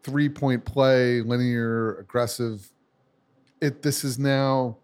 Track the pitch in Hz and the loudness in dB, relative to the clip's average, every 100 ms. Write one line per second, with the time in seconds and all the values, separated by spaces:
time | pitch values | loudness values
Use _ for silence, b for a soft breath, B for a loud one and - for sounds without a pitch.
0 | - 139 147 143 139 123 - 139 131 131 | -2 0 0 0 0 0 -2 2 4 6
1 | 123 123 113 123 123 120 117 113 113 98 | 4 2 0 0 0 0 -2 -2 -2 -6
2 | 95 123 117 - 117 107 95 _ _ _ | -4 -2 -2 -2 -6 -6 -14 _ _ _
3 | _ _ _ _ _ _ 147 - 151 139 | _ _ _ _ _ _ -4 -2 -4 -2
4 | 139 120 139 135 135 135 127 113 | -4 -2 0 2 2 0 -2 -6